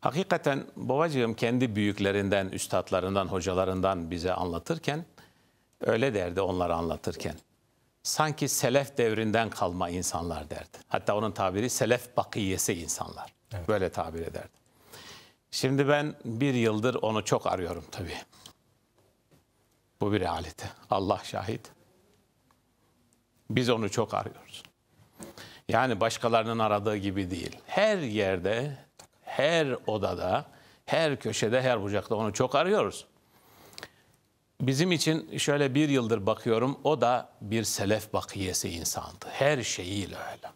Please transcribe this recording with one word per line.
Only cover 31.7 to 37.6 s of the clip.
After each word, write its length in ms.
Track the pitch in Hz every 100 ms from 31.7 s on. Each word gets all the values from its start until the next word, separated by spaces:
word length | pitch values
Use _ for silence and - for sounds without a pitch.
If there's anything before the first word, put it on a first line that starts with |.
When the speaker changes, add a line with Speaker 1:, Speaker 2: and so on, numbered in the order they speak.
| 117
Speaker 1:
bucakta 320 | 101 101 -
onu 180 | 107 110
çok 220 | 98 127
arıyoruz. 520 | 143 170 208 110 - - _ _ _ _ - - - - _ _ _ _ _ _ _
Bizim 320 | 131 135 180
için 460 | 170 156 160 - 147
şöyle 360 | - 143 143
bir 140 | 127 151
yıldır 380 | 139 113 110 98
bakıyorum, 520 | 107 - 113 127 139
o 160 | 139 151
da 280 | 117 123 - -
bir 240 | 107 113